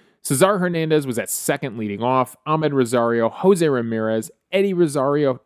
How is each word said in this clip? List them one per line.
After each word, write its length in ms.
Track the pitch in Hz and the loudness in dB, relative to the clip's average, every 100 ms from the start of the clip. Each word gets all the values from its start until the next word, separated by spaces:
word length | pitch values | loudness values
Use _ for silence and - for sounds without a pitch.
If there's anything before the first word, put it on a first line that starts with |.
| _ _ | _ _
Cesar 380 | - 135 190 208 | -6 2 2 2
Hernandez 480 | 180 170 160 156 135 | -2 -2 0 0 0
was 100 | 117 | -4
at 140 | - | -6
second 460 | - - 143 139 117 | -6 -4 -4 -6 -8
leading 260 | 104 101 | -6 -4
off. 320 | 120 131 123 - - | 0 0 0 -6 -4
Ahmed 280 | 156 151 | -2 0
Rosario, 560 | 139 120 120 117 117 113 | 0 2 2 2 0 0
Jose 380 | - 185 196 160 | 2 2 4 2
Ramirez, 640 | 131 117 113 110 110 110 - _ | 0 -2 -2 -2 -2 -4 -14 _
Eddie 240 | 190 196 180 | 0 0 2
Rosario, 640 | 165 143 135 147 139 127 | 0 0 0 2 0 -2